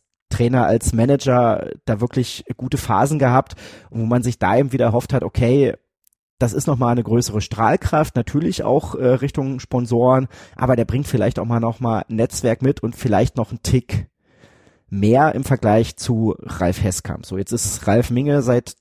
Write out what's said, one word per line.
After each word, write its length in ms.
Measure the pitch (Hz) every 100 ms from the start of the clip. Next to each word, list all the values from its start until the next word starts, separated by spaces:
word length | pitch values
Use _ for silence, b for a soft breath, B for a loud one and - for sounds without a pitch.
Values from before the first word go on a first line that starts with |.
| _ _ _
Trainer, 340 | - 120 127
als 300 | 101 113 -
Manager 720 | 113 139 139 139 123 117 107 - -
da 160 | - 107
wirklich 440 | 120 - 120 - - 120
gute 220 | 127 143
Phasen 400 | - 101 139 151
gehabt 360 | 131 127 - - B B B
und 100 | 113
wo 60 | 113
man 160 | 123
sich 160 | 120 123
da 180 | 92 113
eben 160 | 139
wieder 140 | 120 117
erhofft 260 | 117 -
hat, 120 | 135
okay, 500 | - - 113 139 131 - _ _ _ _ _ -
das 120 | 123
ist 140 | 123 160
nochmal 240 | 123 123
eine 120 | 120
größere 360 | 104 117 120 104
Strahlkraft, 760 | - - 113 156 - 156 156 -
natürlich 480 | 113 143 170 180
auch, 320 | - 139 - -
äh, 100 | 127
Richtung 540 | 127 139 - 135 127
Sponsoren, 680 | - 127 120 117 127 131 131 B B -
aber 180 | 127
der 100 | 123
bringt 220 | 110 123 147
vielleicht 320 | 120 101 -
auch 80 | 113
mal 140 | 117
nochmal 440 | 113 117 120 110 -
ein 80 | 110
Netzwerk 440 | 117 - 120 113
mit 220 | 135 -
und 140 | 117 -
vielleicht 400 | 120 101 127 -
noch 140 | 113
einen 120 | 123
Tick 460 | - 127 - - - _ b b b b b b _
mehr 440 | 98 104 127 151 -
im 80 |
Vergleich 520 | 135 131 110 107 120 -
zu 380 | - 113 110 -
Ralf 420 | - - 90 92
Hesskamp. 420 | 98 - - 73
So, 140 | - 92
jetzt 140 | 98
ist 340 | 120 101 - -
Ralf 240 | 107 120
Minge 320 | 123 143 143
seit 320 | 123 123 - -